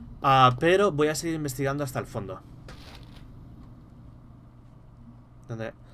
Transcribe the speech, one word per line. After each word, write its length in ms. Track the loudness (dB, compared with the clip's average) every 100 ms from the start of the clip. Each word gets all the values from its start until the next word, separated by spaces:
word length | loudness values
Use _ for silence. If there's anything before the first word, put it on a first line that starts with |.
| -18 -2
Ah, 340 | 4 6 6 6
pero 340 | 4 4 4
voy 160 | 2 0
a 60 |
seguir 220 | 0 -4 -4
investigando 480 | -6 -2 -2 -2
hasta 140 | -4 -6
el 80 | -6
fondo. 340 | -8 -10 -12 -16 -20 -18 -18 -18 -18 -18 -20 -20 -20 -20 -20 -20 -20 -20 -20 -20 -20 -20 -20 -20 -20 -20 -20 -20 -20 -20 -20 -20 -20 -14
¿Dónde? 280 | -10 -10 -12 -20